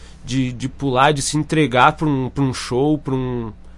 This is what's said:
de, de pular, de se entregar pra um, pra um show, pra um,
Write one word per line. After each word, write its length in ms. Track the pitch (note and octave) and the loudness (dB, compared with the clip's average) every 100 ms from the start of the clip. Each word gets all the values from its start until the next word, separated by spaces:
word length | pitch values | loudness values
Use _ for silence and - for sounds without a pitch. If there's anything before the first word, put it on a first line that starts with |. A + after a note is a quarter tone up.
| - - - | -20 -16 -6
de, 260 | C3 B2+ | -2 -2
de 140 | A#2+ C3 | -4 -8
pular, 420 | - C#3 B2+ C#3+ | -6 -2 4 4
de 100 | C#3+ | 4
se 160 | - D3+ | -2 -2
entregar 560 | D3+ D#3 C#3+ B2 C#3+ | 0 2 2 4 4
pra 140 | D3+ D#3 | 4 0
um, 220 | C3+ B2+ | 0 -2
pra 140 | - | -2
um 100 | C3+ | -2
show, 440 | A#2+ - B2 D3 D3+ | -2 -4 0 2 0
pra 160 | C#3+ | -2
um, 380 | C3 B2+ B2 A2+ - - | -4 -4 -6 -8 -12 -18